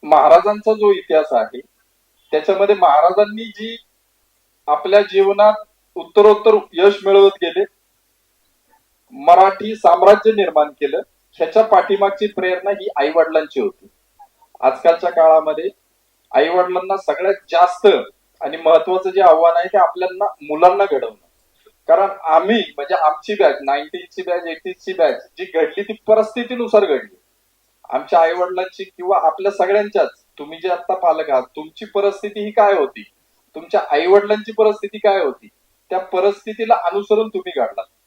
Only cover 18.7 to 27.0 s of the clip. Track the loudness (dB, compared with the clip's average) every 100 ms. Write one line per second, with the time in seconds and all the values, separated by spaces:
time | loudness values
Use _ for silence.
18.7 | 2 2 -4 -2 2 4 4 2 0 0
19.7 | 0 0 -2 -8 -6 -8 -8 -10 2 2
20.7 | 4 0 -4 -6 -14 _ _ _ _ _
21.7 | _ 0 0 0 -4 -2 0 2 -2 -4
22.7 | -10 -6 -2 -2 -2 -6 -2 -2 -2 -4
23.7 | -6 -6 -16 -16 -14 -8 -8 -8 -12 -14
24.7 | -14 -10 -2 -2 -2 -12 -16 -8 -4 -4
25.7 | -4 -12 -8 0 0 0 -6 -10 -8 -2
26.7 | 0 0 -2